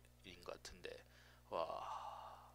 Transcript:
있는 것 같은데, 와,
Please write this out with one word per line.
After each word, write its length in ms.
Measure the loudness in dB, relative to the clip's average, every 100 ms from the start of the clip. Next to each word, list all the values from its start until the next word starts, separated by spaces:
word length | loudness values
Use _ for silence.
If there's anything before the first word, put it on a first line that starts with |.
| -4 -12 -10
있는 180 | -4
것 100 | -4
같은데, 520 | -2 -4 -4 -4 -4 -8 -16 -16 -16 4
와, 1040 | 6 8 6 2 2 0 -2 -4 -8 -10